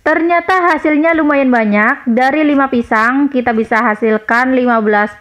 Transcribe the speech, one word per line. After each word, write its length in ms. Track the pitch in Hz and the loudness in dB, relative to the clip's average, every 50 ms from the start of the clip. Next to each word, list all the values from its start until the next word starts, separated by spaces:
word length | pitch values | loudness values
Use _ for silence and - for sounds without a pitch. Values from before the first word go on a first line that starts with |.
Ternyata 720 | _ 302 311 339 320 339 349 339 339 339 370 370 349 349 320 | _ 0 0 0 0 0 0 0 0 0 0 0 2 0 0
hasilnya 400 | 302 - 311 302 285 302 330 339 | 0 0 0 0 2 2 2 0
lumayan 400 | 311 320 294 294 277 277 262 247 | 2 0 0 0 2 2 2 2
banyak. 540 | 233 220 208 208 208 214 233 277 285 - 254 | 2 0 0 0 2 2 0 0 -2 -2 -2
Dari 340 | 226 226 254 269 269 302 311 | 0 0 0 0 0 0 0
lima 240 | 294 294 277 277 | 0 2 0 0
pisang, 640 | 262 - 240 233 - 240 220 220 233 254 277 285 269 | 0 -2 -4 -2 0 0 0 0 0 0 0 -2 0
kita 240 | - 254 240 247 233 | -2 -2 -2 -2 -2
bisa 240 | 220 226 220 254 220 | -2 -2 -2 -2 -2
hasilkan 800 | 233 226 214 208 - 220 220 214 214 - 226 233 254 262 262 254 | 0 -2 -2 -2 -2 -2 -2 -2 -2 -2 -2 0 0 0 0 0
lima 240 | 247 247 240 226 214 | 0 0 0 0 0
belas 300 | 208 214 208 208 208 - - | 0 0 0 0 -2 -6 -6